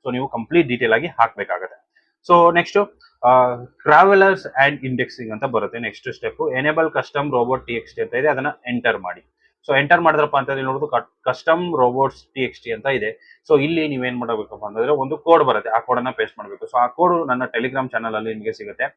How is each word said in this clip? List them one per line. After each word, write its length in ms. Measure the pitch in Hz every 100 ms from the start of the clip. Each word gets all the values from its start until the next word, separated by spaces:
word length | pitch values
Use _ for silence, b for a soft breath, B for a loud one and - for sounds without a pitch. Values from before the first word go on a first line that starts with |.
| 131
So 60 |
ನೀವು 160 | 123 135
ಕಂಪ್ಲೀಟ್ 400 | 117 110 170 139
ಡೀಟೇಲ್ 240 | 120 117
ಆಗಿ 140 | 113 -
ಹಾಕ್ಬೇಕಾಗತ್ತೆ. 960 | - 117 - 98 90 92 - _ _ _ _ -
So 260 | 175 170
ನೆಕ್ಸ್ಟ್, 240 | 170 - 208 202 _ b b
ಆ, 300 | 123 127 123 120 123 _ 147
travelers 500 | 151 196 196 190 143 - 131 139
and 120 | 143
indexing 520 | 131 123 120 - 113
ಅಂತ 120 | 107
ಬರುತ್ತೆ 340 | 135 113 101 117
ನೆಕ್ಸ್ಟ್ 360 | 113 - 131
ಸ್ಟೆಪ್. 260 | - 113 - 156 127
Enable 280 | 147 156 160
custom 420 | 143 - 143 143
robot 280 | 127 120 127 -
T 60 |
X 260 | 117 - -
T 40 |
ಅಂತ 120 | 113
ಇದೆ, 140 | 120 147
ಅದನ್ನ 180 | 131 143 - 123
ಎಂಟರ್ 300 | 120 120 104
ಮಾಡಿ. 340 | 92 90 _ _ _ _ -
So 20 | 139
ಎಂಟರ್ 200 | 143 175
ಮಾಡಿದ್ರಪ್ಪ 360 | 165 151 147 139
ಅಂತಂದ್ರೆ 240 | 131 135
ಇಲ್ಲಿ 100 | 131
ನೋಡೋದು 160 | 135 147
ಕಟ್-, 160 | 117 - _ 131
ಕಸ್ಟಮ್ 340 | 123 - 165 175 151
ರೋಬೋಟ್ಸ್ 380 | 123 127 135 - _
ಟಿ 60 | 135
ಎಕ್ಸ್ 180 | 123 -
ಟಿ 60 | 120
ಅಂತ 140 | 107 139
ಇದೆ. 240 | 127 107 - b b -
So 20 | 147 147
ಇಲ್ಲಿ 160 | 165 151
ನೀವೇನ್ 300 | 135 127 123
ಮಾಡ್ಬೇಕಪ್ಪ 460 | 120 110 101 104 107
ಅಂತಂದ್ರೆ 260 | 104 135 147
ಒಂದು 100 | 135 156
ಕೋಡ್ 260 | 165 165
ಬರುತ್ತೆ, 260 | 139 107 110
ಆ 80 | 110 120
ಕೋಡ್ 120 | 120
ಅನ್ನ 100 | 127
ಪೇಸ್ಟ್ 280 | 127 107 -
ಮಾಡ್ಬೇಕು. 260 | 104 98
So 120 | - 127
ಆ 80 | 120
ಕೋಡ್ 280 | - 175 175 143
ನನ್ನ 140 | 127 127
Telegram 320 | 117 127 135 127
ಚಾನೆಲ್ 240 | 113 113 110
ಅಲ್ಲಿ 140 | 110
ನಿಮ್ಗೆ 180 | 107 107
ಸಿಗುತ್ತೆ. 340 | 110 101 98 131